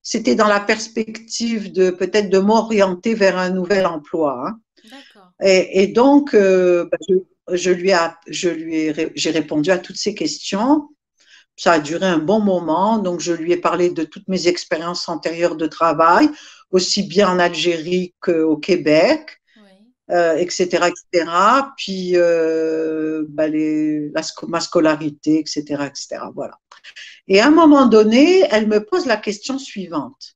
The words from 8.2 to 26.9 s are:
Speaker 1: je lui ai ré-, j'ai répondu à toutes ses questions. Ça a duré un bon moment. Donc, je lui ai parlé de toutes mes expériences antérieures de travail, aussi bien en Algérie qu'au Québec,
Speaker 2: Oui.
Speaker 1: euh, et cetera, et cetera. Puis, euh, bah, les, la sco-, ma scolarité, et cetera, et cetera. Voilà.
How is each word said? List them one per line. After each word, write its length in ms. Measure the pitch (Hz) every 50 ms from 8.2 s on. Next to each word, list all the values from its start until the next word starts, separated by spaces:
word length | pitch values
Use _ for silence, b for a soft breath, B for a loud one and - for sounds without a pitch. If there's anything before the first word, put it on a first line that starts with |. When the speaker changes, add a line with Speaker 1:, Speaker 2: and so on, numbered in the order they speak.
| _
Speaker 1:
je 220 | - 156 151 - 175
lui 260 | 165 160 160 165 165
ai 160 | 160 156 156
ré-, 200 | 151 165 160 - -
j'ai 160 | - - 165
répondu 400 | 156 160 151 - 160 151 147 185
à 80 | 180 175
toutes 180 | 175 - 185
ses 160 | - - 208 202
questions. 760 | - 165 151 - - - - 196 196 226 262 302 311 294 _ _ _ _ _ _ b b b b b b b _
Ça 140 | - - 185
a 80 | 170 156
duré 260 | 147 139 165 170 190
un 140 | 190 175 156
bon 200 | 156 165 208 220
moment. 600 | 208 202 185 175 170 160 156 175 190 214 226 214
Donc, 200 | 196 180 175 165
je 140 | - 175 170
lui 180 | 160 160 175
ai 60 | 175
parlé 320 | 175 - 170 165 165 175 175
de 140 | 175 165 156
toutes 240 | - - 196 -
mes 200 | - 190 175 156
expériences 600 | 175 175 - - _ 180 156 170 170 180 175 - -
antérieures 460 | 170 147 - 170 165 165 175 165 160
de 100 | 156 160
travail, 640 | 156 - - 165 165 151 151 165 170 175 214 311 294 302 B B B B B B _
aussi 320 | - 185 180 - - 208
bien 260 | 185 - 165 190 202
en 120 | 185 180 180
Algérie 720 | 175 175 175 156 160 175 170 160 151 175 180 185 180 175 _ _
qu'au 380 | - - 170 160 160 160 151
Québec, 840 | 151 - - 180 170 147 151 151 208 180 240 320 311 - - - _ _ b b
Speaker 2:
Oui. 60 | 220 208 196 190 196 214 247 _ _ _ -
Speaker 1:
euh, 240 | 156 175 170 165 160
et 120 | 147 180 180
cetera, 380 | - - 185 175 185 175 175 175
et 40 | 175 - _ _
cetera. 640 | - 170 160 165 170 175 196 214 247 277 262 220 -
Puis, 340 | - - 196 190 185 185 180 180
euh, 1120 | 175 175 170 170 165 160 160 160 160 160 160 160 160 160 160 156 156 156 156 156 156 151 156
bah, 180 | 147 156 156
les, 640 | 156 156 156 156 156 156 151 156 151 151 151 147 147
la 120 | 160 160
sco-, 240 | 160 - - - -
ma 120 | - 170 165
scolarité, 800 | 160 - - 175 156 156 151 151 160 147 147 _ - 151 156 160
et 60 | 151
cetera, 400 | - - 151 147 147 147 139 143
et 40 | 135 _
cetera. 340 | - - - - - 117 98 -
Voilà. 240 | - 127 - - _ _ _ B B B B